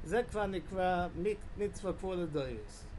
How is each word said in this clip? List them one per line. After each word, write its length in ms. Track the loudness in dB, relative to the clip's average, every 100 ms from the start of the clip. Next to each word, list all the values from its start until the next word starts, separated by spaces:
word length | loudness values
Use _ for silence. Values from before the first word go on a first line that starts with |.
זה 200 | 2 2
כבר 220 | 2 0 0
נקרא 640 | 0 -2 2 4 4 2 0
מצ-, 220 | 0 0 -4 -2
מצוה 360 | -2 0 -2
קבועה 240 | 0 0 0
לדורות. 680 | 2 0 0 -4 -6 -10 -10